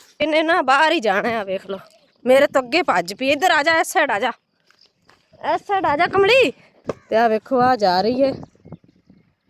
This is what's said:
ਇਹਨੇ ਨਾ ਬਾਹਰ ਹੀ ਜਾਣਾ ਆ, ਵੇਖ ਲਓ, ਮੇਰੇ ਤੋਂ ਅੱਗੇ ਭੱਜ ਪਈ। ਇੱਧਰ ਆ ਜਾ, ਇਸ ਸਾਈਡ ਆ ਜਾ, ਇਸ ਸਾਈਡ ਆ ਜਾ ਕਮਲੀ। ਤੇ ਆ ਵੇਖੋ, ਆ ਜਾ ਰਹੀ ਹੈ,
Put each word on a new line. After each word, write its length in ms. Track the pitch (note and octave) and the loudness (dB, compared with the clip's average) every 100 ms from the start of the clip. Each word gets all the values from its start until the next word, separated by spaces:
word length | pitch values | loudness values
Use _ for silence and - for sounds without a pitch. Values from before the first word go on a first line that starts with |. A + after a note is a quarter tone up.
| - - | -12 -6
ਇਹਨੇ 220 | D4+ D#4 | -2 0
ਨਾ 180 | D#4+ F4 | 0 0
ਬਾਹਰ 280 | C4 C#4+ D#4 | 2 2 2
ਹੀ 80 | E4 | 0
ਜਾਣਾ 300 | G#3+ A3 B3 A3+ | 0 -2 -2 -4
ਆ, 40 | |
ਵੇਖ 260 | G3 F#3+ F#3 | -6 -8 -10
ਲਓ, 100 | F#3+ - _ _ _ A#3 | -14 -16 _ _ _ 2
ਮੇਰੇ 220 | C4 D4 | 2 4
ਤੋਂ 140 | C#4 | 0
ਅੱਗੇ 200 | B3 D#4 | -2 -2
ਭੱਜ 300 | D4+ F3+ F3 | 0 -2 -4
ਪਈ। 160 | G3+ C4 | -4 -2
ਇੱਧਰ 200 | C#4+ F4+ | 0 2
ਆ 100 | D#4+ | 0
ਜਾ, 160 | D4 D#4+ | 2 0
ਇਸ 120 | F4 | 0
ਸਾਈਡ 180 | - D4 | 0 0
ਆ 80 | G#3 | -2
ਜਾ, 120 | A#3 - _ _ _ _ _ _ _ _ _ - B3+ | -4 -6 _ _ _ _ _ _ _ _ _ -10 -4
ਇਸ 220 | E4+ - | -4 -4
ਸਾਈਡ 180 | G4 E4+ | -2 -2
ਆ 100 | D4 | 0
ਜਾ 100 | E4+ | 0
ਕਮਲੀ। 440 | F#4+ G4 C5 D#4+ - _ _ - - - | 2 2 4 2 -2 _ _ -12 -12 -4
ਤੇ 60 | A3 | 0
ਆ 120 | A#3 | 2
ਵੇਖੋ, 320 | A3 - C4+ | 0 -2 0
ਆ 140 | B3 B3+ | 2 2
ਜਾ 240 | G3+ F3+ | 2 2
ਰਹੀ 220 | G#3 B3 | 0 0
ਹੈ, 80 | C4+ - - _ - - _ _ _ _ _ _ _ | -2 -2 -12 _ -20 -20 _ _ _ _ _ _ _